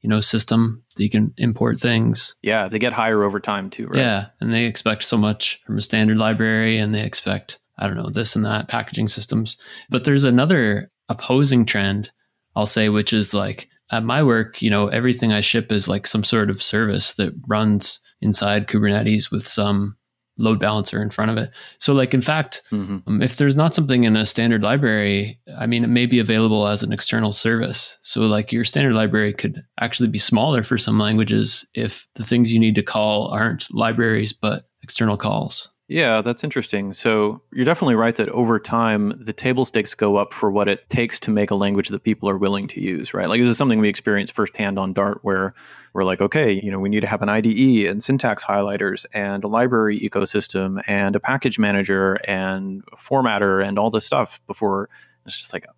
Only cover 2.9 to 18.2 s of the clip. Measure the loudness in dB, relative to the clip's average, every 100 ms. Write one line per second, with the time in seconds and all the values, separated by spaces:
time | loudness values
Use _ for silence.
2.9 | 0 0 2 2 0 -4 -4 -6 -10 -4
3.9 | 0 0 0 -6 _ -2 0 -2 -2 -2
4.9 | -2 0 2 2 0 -4 -8 -6 -6 -2
5.9 | 2 2 4 2 0 0 2 2 0 0
6.9 | -2 -4 -6 -4 -6 -6 -20 _ -6 -6
7.9 | -4 -6 -4 -2 -2 -2 -2 -4 -6 -6
8.9 | -4 -4 -4 -4 -2 -2 -8 -12 -20 -6
9.9 | -2 2 2 4 4 4 2 2 0 -4
10.9 | _ _ -10 0 2 4 4 2 0 0
11.9 | -2 -6 _ _ _ _ -4 -2 2 2
12.9 | 2 2 0 0 0 -4 -8 -14 _ _
13.9 | -4 0 2 4 4 0 -2 0 2 2
14.9 | 2 2 2 2 2 2 0 0 -2 0
15.9 | -2 -2 -2 0 0 0 0 0 0 0
16.9 | 0 -2 -2 -4 -4 -2 0 2 2 0
17.9 | -6 _ _